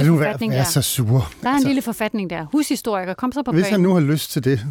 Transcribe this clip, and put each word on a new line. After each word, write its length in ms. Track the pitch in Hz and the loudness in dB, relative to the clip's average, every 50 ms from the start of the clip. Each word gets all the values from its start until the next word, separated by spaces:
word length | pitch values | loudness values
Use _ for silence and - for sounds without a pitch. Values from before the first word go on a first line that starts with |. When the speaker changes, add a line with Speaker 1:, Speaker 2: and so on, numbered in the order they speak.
| 143 | 4
Speaker 1:
men 20 | 156 | 4
nu 40 | 170 147 | 4 4
vær, 60 | 151 | 2
Speaker 2:
forfatning 260 | 143 - 131 - 220 | 0 -2 -2 -2 -2
Speaker 1:
vær 60 | 131 127 | 0 0
Speaker 2:
der. 60 | 135 | 0
Speaker 1:
så 180 | - - 143 | 0 0 0
sure. 400 | 117 - - - 120 104 123 131 - - - - | 0 0 -2 -2 0 2 2 2 0 -2 -6 -6
Speaker 2:
Der 60 | - 240 | -2 0
er 20 | |
en 40 | 269 | 2
Speaker 1:
Altså, 120 | 285 262 277 | 2 2 2
Speaker 2:
lille 140 | 269 269 | 0 0
forfatning 480 | - 233 214 - 226 214 - 214 196 170 | -2 -4 -4 -4 -4 -4 -2 -4 -4 -4
der. 160 | 175 165 160 147 | -6 -8 -6 -2
Hushistoriker, 640 | - 302 294 - 285 - - 233 208 190 180 180 185 | -2 -2 0 0 -2 -4 -2 -2 -2 -2 -2 -4 -6
kom 180 | - - 254 | -4 -4 -4
så 100 | 247 285 | -4 -4
på 100 | 285 - | -2 0
Speaker 1:
hvis 100 | 160 160 196 | 2 2 2
Speaker 2:
banen. 80 | 196 | 2
Speaker 1:
han 80 | 208 196 | 2 2
nu 120 | 175 190 | 4 4
har 80 | 190 175 | 4 4
lyst 300 | 147 139 156 147 - - | 4 2 0 -2 -2 -4
til 140 | - 160 113 | -6 -2 0
det, 160 | 127 139 113 107 143 | 0 0 0 -2 -4